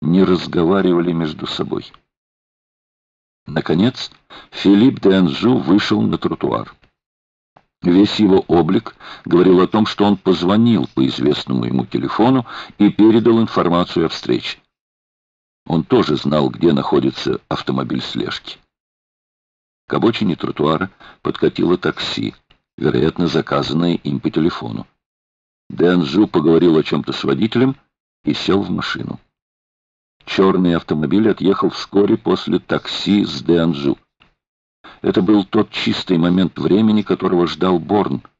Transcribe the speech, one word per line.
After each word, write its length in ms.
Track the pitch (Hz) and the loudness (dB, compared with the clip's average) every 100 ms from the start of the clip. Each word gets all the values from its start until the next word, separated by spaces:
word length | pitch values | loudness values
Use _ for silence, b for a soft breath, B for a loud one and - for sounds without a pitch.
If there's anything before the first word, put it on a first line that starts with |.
не 220 | 78 90 | 0 2
разговаривали 880 | 92 90 71 87 82 98 92 87 85 | 2 0 -2 -2 0 2 2 0 0
между 340 | 82 80 78 80 | -2 -6 -8 -10
собой. 440 | - - - - - _ _ _ _ _ _ _ _ _ _ _ _ _ _ - | -8 -8 -8 -10 -20 _ _ _ _ _ _ _ _ _ _ _ _ _ _ -10
Наконец, 640 | 76 - 82 113 - - - B B B | -8 -2 0 0 -2 -12 -18 B B B
Филипп 500 | - 95 101 127 120 | -2 4 6 4 4
де 140 | 98 | 2
Анжу 420 | 95 87 69 107 127 | 4 2 0 0 0
вышел 460 | 69 98 - 107 | 2 0 2 0
на 160 | 107 85 | 0 -2
тротуар. 560 | - - 67 55 53 - _ _ _ _ _ _ _ _ _ _ | -4 -4 -4 -4 -6 -16 _ _ _ _ _ _ _ _ _ _
Весь 400 | 90 90 104 - | 2 4 4 4
его 240 | 107 95 - | 4 4 2
облик 460 | 85 82 101 - - B B | 2 2 0 -4 -12 B B
говорил 380 | - 87 90 90 | 0 4 6 4
о 40 | 90 | 4
том, 200 | 110 107 | 2 0
что 180 | - | 0
он 140 | 101 98 | 0 2
позвонил 680 | - 87 87 104 117 107 60 | 0 0 2 2 2 2 0
по 120 | - 65 | 0 -2
известному 580 | 64 65 71 - 65 | 0 -2 -2 -2 -4
ему 220 | 60 64 60 | -2 -4 -4
телефону 580 | 57 - - 120 131 120 B B - | -4 -4 0 2 2 -2 B B 0
и 140 | 101 | 2
передал 500 | - 110 113 113 113 | 4 4 6 4 2
информацию 640 | 110 - 90 87 87 - | 2 0 0 0 0 -2
о 40 | 82 | -2
встрече. 480 | - - 62 - - _ _ _ _ _ _ _ _ _ _ - | -4 -4 -4 -4 -14 _ _ _ _ _ _ _ _ _ _ -4
Он 160 | 85 | -4
тоже 340 | 76 127 90 71 | 0 0 2 -2
знал, 340 | 71 76 67 | -2 0 -2
где 240 | 60 85 | 0 0
находится 640 | 73 67 71 65 - - 62 - | 0 0 0 0 -4 -6 -8 -8
автомобиль 540 | - - 67 62 64 | -8 -6 -6 -4 -6
слежки. 560 | - - - - - - _ _ _ _ _ _ _ _ _ _ _ _ - | -8 -8 -8 -10 -14 -20 _ _ _ _ _ _ _ _ _ _ _ _ -6
К 60 | |
обочине 400 | 69 101 120 107 | 0 0 0 -2
тротуара 560 | - - - 76 78 92 B B B | -2 -6 -2 -2 -2 -4 B B B
подкатило 560 | - - 76 - 87 90 | -8 -2 -2 0 0 0
такси, 560 | 85 - - - 53 - _ _ _ - | -2 -6 -8 -8 -8 -10 _ _ _ -6
вероятно, 520 | 73 62 76 - 85 | -2 0 0 0 -2
заказанное 640 | 80 - 71 65 78 87 | -2 -2 -4 -2 -2 -2
им 240 | 85 71 69 | -2 -4 -6
по 120 | - | -4
телефону. 540 | - 82 - 57 53 - _ _ _ _ _ _ _ - | -2 -2 -2 -8 -12 -14 _ _ _ _ _ _ _ -12
Де 200 | - 82 | -2 2
Анжу 360 | 90 76 82 104 | 2 2 2 2
поговорил 500 | 90 78 82 87 78 | 2 2 4 4 4
о 60 | |
чём-то 300 | 73 80 - | 2 -4 -4
с 100 | - | -6
водителем 540 | - 67 113 117 131 135 _ _ _ _ | -4 -2 0 2 0 0 _ _ _ _
и 100 | - | -6
сел 280 | - - 95 | -4 -2 -2
в 80 | 95 | -2
машину. 500 | 90 - - - - _ _ _ _ _ _ _ _ _ _ | -6 -6 -8 -10 -12 _ _ _ _ _ _ _ _ _ _
Чёрный 500 | - - 95 92 90 | -6 0 2 2 2
автомобиль 560 | 85 - 76 73 90 110 | 0 -2 -4 0 2 2
отъехал 400 | 92 85 98 90 | 2 0 0 -2
вскоре 460 | - - 98 101 87 | -4 -4 0 2 0
после 420 | - 92 - 104 | 0 -2 -2 -4
такси 640 | - 78 - - - 101 | -2 -6 -6 -6 0 0
с 180 | 87 76 | 0 -4
Де 180 | 62 85 | 0 2
Анжу. 360 | 82 71 71 - _ _ _ _ _ _ _ _ B B | 2 0 -2 -4 _ _ _ _ _ _ _ _ B B
Это 200 | - 101 | -4 -2
был 220 | 92 104 | 2 2
тот 260 | 95 107 101 | 2 -2 -2
чистый 480 | - - 107 - 90 | -4 -6 -6 -2 0
момент 400 | 87 90 87 - | 2 2 0 -2
времени, 440 | 69 95 110 107 | 0 2 2 2
которого 440 | 101 92 92 90 85 | 0 -2 0 0 0
ждал 320 | 78 92 87 | 0 0 0
Борн. 440 | - 101 90 67 - _ | 0 -2 0 -4 -8 _